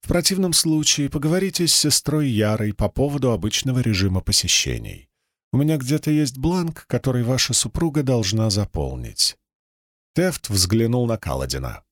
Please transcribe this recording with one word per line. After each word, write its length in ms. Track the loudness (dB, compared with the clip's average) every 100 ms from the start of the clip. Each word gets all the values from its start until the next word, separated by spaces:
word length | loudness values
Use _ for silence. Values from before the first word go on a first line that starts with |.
В 60 | -2
противном 460 | 0 0 0 0
случае 560 | 2 2 0 0 0 -2
поговорите 580 | -2 0 0 0 -2 0
с 60 |
сестрой 560 | 2 2 0 0 0 0
Ярой 440 | 2 2 0 -2
по 160 | -2 -2
поводу 420 | 0 -2 0 0
обычного 480 | 0 -2 -2 -2 0
режима 420 | 0 2 2 0
посещений. 880 | 0 0 2 0 0 -4 -6 -14 -18 _ _ _ _
У 60 | 2
меня 200 | 2 0
где-то 320 | 0 -2 2
есть 280 | 0 0 0
бланк, 480 | 0 0 -2 -6 -4
который 360 | -2 0 0
ваша 300 | 0 0 0
супруга 480 | 0 -2 -2 0 0
должна 480 | 2 2 2 0 2
заполнить". 880 | 0 -2 -4 -6 -6 -10 -2 -2 -2 _ _ _ _ _ _ _ 0
Тефт 340 | 0 -2 -4
взглянул 580 | 0 2 2 2 2 0
на 100 | -2
Каладина. 680 | -4 -4 -4 -4 -6 -10 _